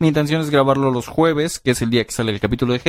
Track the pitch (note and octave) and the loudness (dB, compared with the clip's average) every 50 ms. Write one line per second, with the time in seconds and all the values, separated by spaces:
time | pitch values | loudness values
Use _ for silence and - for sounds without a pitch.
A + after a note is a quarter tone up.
0 | E3+ D#3+ D3+ D3+ D3+ C#3+ D3+ D#3+ D#3+ D3+ D3 C#3+ C3+ C3+ C3+ C3+ C#3 C3+ B2+ B2 | 0 2 2 2 0 0 0 -2 0 2 2 2 4 4 2 2 2 0 0 -2
1 | A#2 - - - D#3+ E3 D#3+ D3 D3+ F3 - - - C3 B2 - - A#2 A#2 A#2+ | -4 -4 -2 0 2 2 2 0 -2 -4 -6 -4 -2 -2 0 0 0 0 0 0
2 | A2 - - - A#2 A2 G#2+ G2+ - G2+ A#2 A#2+ - A#2+ B2 B2 - | 0 -2 -4 -4 -2 -2 -2 -2 -2 -2 -2 -2 0 0 -2 0 0